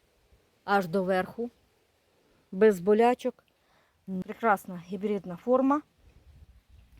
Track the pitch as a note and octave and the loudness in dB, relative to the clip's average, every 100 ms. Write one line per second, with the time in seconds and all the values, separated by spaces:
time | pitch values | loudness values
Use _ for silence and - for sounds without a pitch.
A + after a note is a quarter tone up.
0 | _ _ _ _ _ _ - G3+ F3+ G3 | _ _ _ _ _ _ -2 0 0 -4
1 | F#3 F#3 F#3 - A#3+ _ _ _ _ _ | 0 -2 -2 -8 -10 _ _ _ _ _
2 | _ _ _ _ - F#3+ A3 F#3 F#3 G#3+ | _ _ _ _ -10 4 4 4 2 4
3 | A#3+ B3+ B3 - _ _ _ _ _ _ | 4 2 -6 -10 _ _ _ _ _ _
4 | - F#3 F#3+ - A3+ G3 - F3+ F3 F#3+ | -10 -10 -8 -2 0 0 -2 -16 -12 -8
5 | G#3 G3+ F3+ F3 A#3+ C4 C4+ D4+ - _ | -4 -6 -6 -10 0 2 2 0 -4 _
6 | - _ _ - - - _ - _ | -20 _ _ -20 -20 -20 _ -20 _